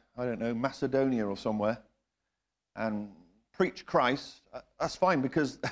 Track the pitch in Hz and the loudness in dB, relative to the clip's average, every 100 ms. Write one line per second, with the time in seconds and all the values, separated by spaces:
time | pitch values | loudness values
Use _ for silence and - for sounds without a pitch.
0 | _ - 123 110 113 117 131 - - 135 | _ -6 -4 -2 -2 0 -2 -2 0 2
1 | 135 123 104 98 113 107 104 117 - _ | 4 2 0 -2 -2 0 0 -2 -8 _
2 | _ _ _ _ _ _ _ - 113 107 | _ _ _ _ _ _ _ -6 -4 -4
3 | 104 87 - _ _ - 185 - - 165 | -6 -14 -20 _ _ -2 -2 -2 0 2
4 | 127 139 - - _ 123 - - 156 - | 4 2 -4 -18 _ -16 -16 -6 -6 0
5 | 185 165 131 160 139 - - | 2 2 2 0 0 -2 -2